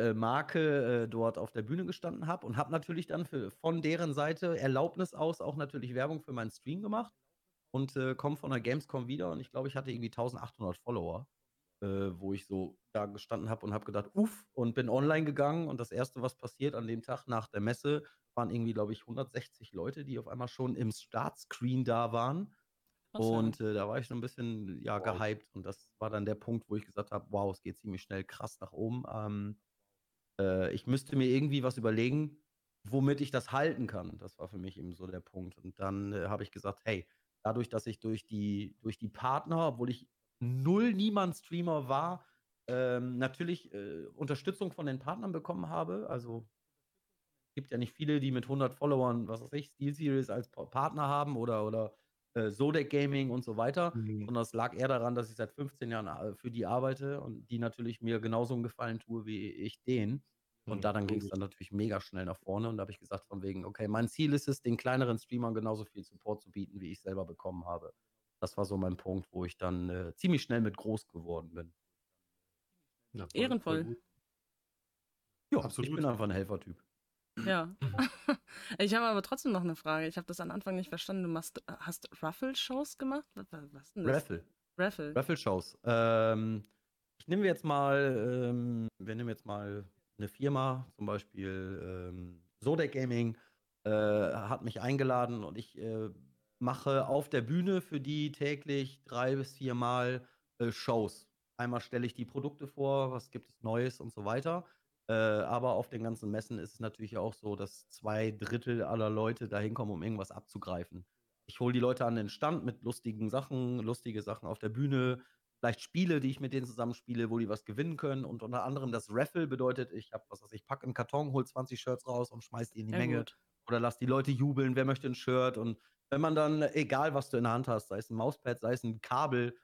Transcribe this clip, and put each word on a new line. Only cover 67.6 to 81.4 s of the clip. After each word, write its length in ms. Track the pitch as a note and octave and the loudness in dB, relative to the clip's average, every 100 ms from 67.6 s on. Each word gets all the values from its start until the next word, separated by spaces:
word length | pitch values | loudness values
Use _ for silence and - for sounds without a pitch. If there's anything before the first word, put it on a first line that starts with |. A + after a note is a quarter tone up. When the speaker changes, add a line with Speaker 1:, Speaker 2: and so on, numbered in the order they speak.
Speaker 1:
habe.“ 280 | F2 E2+ - - _ _ _ - | -6 -8 -8 -18 _ _ _ -6
Das 160 | F#2 - | -4 -2
war 80 | |
so 120 | G2 F#2+ | 0 0
mein 200 | F#2 F2+ | 0 -2
Punkt, 300 | F#2 F#2+ - | -4 -4 -4
wo 140 | F#2 | -6
ich 120 | F2 - | -6 -4
dann, 320 | F2+ F2+ F2+ | -2 -2 -2
äh, 240 | F2+ F2 | -4 -6
ziemlich 280 | - F3+ D3 | -2 4 4
schnell 180 | - A#2 | 4 2
mit 160 | G#2+ - | 2 0
groß 300 | A2 G#2+ - | -2 -4 -4
geworden 460 | E2+ E2+ E2 E2 | -12 -6 -6 -6
bin. 200 | E2 E2 _ _ _ _ _ _ _ _ _ _ _ _ _ _ | -12 -12 _ _ _ _ _ _ _ _ _ _ _ _ _ _
Speaker 3:
Ja, 140 | A2+ E2 | -10 -6
voll, 300 | F3 B3+ A#3+ | 0 0 0
voll 120 | E3+ D#3+ | 0 0
Speaker 2:
Ehrenvoll. 40 | |
Speaker 3:
gut. 160 | E3+ - _ _ _ _ _ _ _ _ _ _ _ _ _ _ - | -2 -6 _ _ _ _ _ _ _ _ _ _ _ _ _ _ 0
Speaker 1:
Ja, 180 | - B2+ - | 2 2 -2
ich 100 | C#3 | -2
Speaker 3:
Absolut. 20 | |
Speaker 1:
bin 120 | D#3+ | 2
einfach 180 | C#3+ A2 | 2 2
ein 80 | G#2 | 2
Helfertyp. 500 | F#2 F#2+ F#2+ - D#2+ _ _ _ _ _ - | 2 0 -4 -6 -16 _ _ _ _ _ -4
Speaker 2:
Ja. 300 | F#3+ F3+ E3 G3+ | 0 0 0 -4
<laughs> 600 | B2+ - B3+ - - - - - - G#3 | -2 2 0 0 -2 -2 -2 -14 -8 0
Ich 140 | G3+ | 4
habe 100 | A3+ | 4
aber 160 | A#3 G3+ | 4 2
trotzdem 300 | - C4+ C4+ | 0 -2 2
noch 100 | F#3 | 2
eine 140 | F3 | 2
Frage. 320 | D#3+ D#3 D#3 D#3+ | -2 0 0 0
Ich 100 | F3 | -4
hab 100 | E3+ | -8
das 120 | F3 | -8
am 120 | E3 | -6
Anfang 240 | F#3+ G3 | -4 -2
nicht 140 | F#3 F3+ | -2 -4
verstanden. 340 | F3 - G3 | -6 -4 -2
Du 60 | F3 | 0
machst, 320 | D#3+ | -2